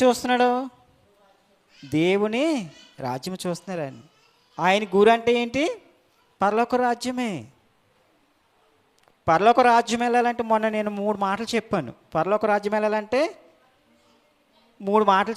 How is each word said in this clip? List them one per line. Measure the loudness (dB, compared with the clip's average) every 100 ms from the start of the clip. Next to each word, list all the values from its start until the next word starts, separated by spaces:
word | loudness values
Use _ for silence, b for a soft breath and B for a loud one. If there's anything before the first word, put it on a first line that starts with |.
చూస్తున్నాడు? | 2 2 0 2 2 0 -6 _ _ _ _ _ _ _ _ _ _ _ -4
దేవుని | 0 0 0 0 -2 -2 -2 -6 -14 -20 -12
రాజ్యం | -8 -8 -8 -8 -8
చూస్తున్నారు | -8 -8 -8
ఆయన. | -8 -12 -20 _ _ _ _ -2
ఆయన | 2 2
గురి | 2 4 6
అంటే | 4 2
ఏంటి? | 0 0 -2 -2 -4 _ _ _ _ _ -4
పరలోక | 0 0 0 0
రాజ్యమే. | 0 -2 -4 -4 -4 -6 -10 _ _ _ _ _ _ _ _ _ _ _ _ _ _ _ _ _ 0
పరలోక | 4 4 4
రాజ్యం | 4 4 2 -2
వెళ్ళాలంటే | 0 2 0 -2
మొన్న | 0 0 0
నేను | -2 -4
మూడు | -4 -4 -2
మాటలు | -2 -4 -4 -4
చెప్పాను. | -2 -6 -6 -14 _ -4
పరలోక | 0 0 0
రాజ్యం | 0 0
వెళ్ళాలంటే | -2 0 -2 -2 -2 -2 -6 _ _ _ _ _ _ _ _ _ _ _ _ _ -10
మూడు | 0 2 4
మాటలు | 4 2